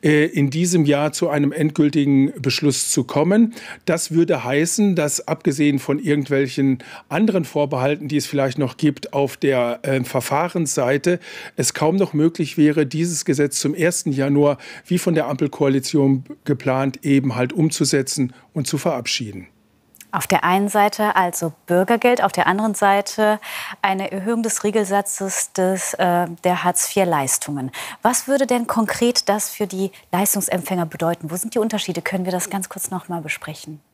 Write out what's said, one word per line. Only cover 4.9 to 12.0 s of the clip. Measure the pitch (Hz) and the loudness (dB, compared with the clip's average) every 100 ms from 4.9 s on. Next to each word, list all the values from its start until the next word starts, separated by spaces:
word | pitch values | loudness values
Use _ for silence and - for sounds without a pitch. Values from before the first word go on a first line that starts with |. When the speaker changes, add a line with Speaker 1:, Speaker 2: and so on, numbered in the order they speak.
Speaker 1:
dass | 170 147 - - | 2 0 -2 -4
abgesehen | 160 - 135 147 139 | -2 -2 2 2 2
von | - 139 | 0 -2
irgendwelchen | 208 147 135 139 135 127 135 131 - - - | 0 0 2 0 0 0 0 0 -4 -20 -6
anderen | 147 214 190 | 0 0 0
Vorbehalten, | 139 151 143 139 131 147 151 | -2 -2 -2 0 0 -2 -2
die | 147 | -4
es | - | -2
vielleicht | 147 135 123 | -2 -2 0
noch | 131 - | -4 2
gibt | 151 - - | 2 2 0
auf | 139 139 - | -2 -2 0
der, | 139 131 120 120 | 0 2 0 -2
äh, | 135 135 | -2 -2
Verfahrensseite, | 123 131 - 139 170 180 151 - 127 143 175 175 - - - - | 0 -4 -2 -2 0 -2 -2 0 2 2 2 -2 -4 -16 -14 -4
es | 135 | -4
kaum | - 151 | 0 0
noch | 190 | 2